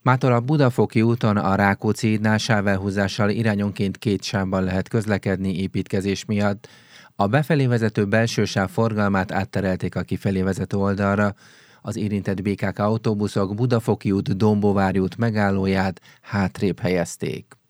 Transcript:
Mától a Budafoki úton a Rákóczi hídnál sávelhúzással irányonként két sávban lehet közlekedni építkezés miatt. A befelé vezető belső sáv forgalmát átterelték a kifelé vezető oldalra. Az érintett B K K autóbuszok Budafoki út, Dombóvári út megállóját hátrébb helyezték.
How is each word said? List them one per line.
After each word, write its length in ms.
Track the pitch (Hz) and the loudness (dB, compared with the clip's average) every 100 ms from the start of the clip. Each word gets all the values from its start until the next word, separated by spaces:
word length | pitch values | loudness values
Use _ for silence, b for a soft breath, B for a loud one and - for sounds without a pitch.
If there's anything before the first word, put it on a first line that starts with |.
Mától 320 | 131 127 131 | 2 2 4
a 60 | 120 | 2
Budafoki 600 | 120 156 131 117 104 110 | 2 2 2 2 0 2
úton 360 | 113 117 113 101 | 2 2 2 2
a 180 | 85 98 | 2 4
Rákóczi 520 | 101 98 107 104 110 | 4 2 -2 0 0
hídnál 300 | 107 107 107 | 0 0 0
sávelhúzással 920 | - 107 101 95 101 98 98 - 104 | 0 0 2 0 -2 -2 -2 0 0
irányonként 680 | 104 113 101 101 98 101 92 | 0 0 0 -2 -2 -4 -2
két 260 | - 95 | -2 -2
sávban 400 | - 101 95 95 | -2 -4 0 0
lehet 240 | 92 92 - | 0 -2 -2
közlekedni 720 | 117 104 98 101 92 95 85 | -4 -2 -2 0 -2 -2 -2
építkezés 680 | 95 98 92 101 98 95 - | -4 -4 -4 -2 -2 -4 -2
miatt. 420 | 104 104 101 - B B B B - | 0 0 -2 -10 B B B B -2
A 120 | 101 | 2
befelé 380 | 135 151 156 127 | 2 2 2 2
vezető 400 | 120 110 - 101 | 2 0 0 2
belső 400 | 110 113 - 101 | 2 2 0 0
sáv 240 | - 95 | 0 -2
forgalmát 600 | - 113 107 101 98 92 | 0 0 2 2 2 0
átterelték 640 | 85 95 101 95 90 90 92 | -2 -2 -2 -2 -2 -4 -6
a 60 | |
kifelé 400 | 90 92 104 95 | -4 -2 -2 0
vezető 360 | 92 92 95 101 | 0 -2 -4 -2
oldalra. 580 | 98 98 101 101 104 98 B B B B | 0 0 2 2 0 -2 B B B B
Az 140 | - 101 | -10 -6
érintett 460 | 104 101 92 95 | -4 -2 -2 -2
B 140 | 98 95 | -2 -2
K 180 | 98 | -4
K 60 | - | -2
autóbuszok 760 | 104 110 117 104 104 - 95 104 | -2 0 -2 -2 -2 -2 -2 -2
Budafoki 560 | 127 117 113 101 107 | 0 0 0 -2 0
út, 260 | 98 - 98 | 0 0 2
Dombóvári 640 | 107 104 101 101 95 95 | 2 4 2 2 2 2
út 180 | 92 98 | -2 0
megállóját 840 | 117 107 101 98 95 95 95 85 B B | -2 0 0 0 0 0 0 -4 B B
hátrébb 580 | - 101 98 - 98 - | -6 -2 -2 0 -2 -2
helyezték. 760 | 90 90 85 - 76 - - - | -2 0 -2 -6 -8 -8 -14 -20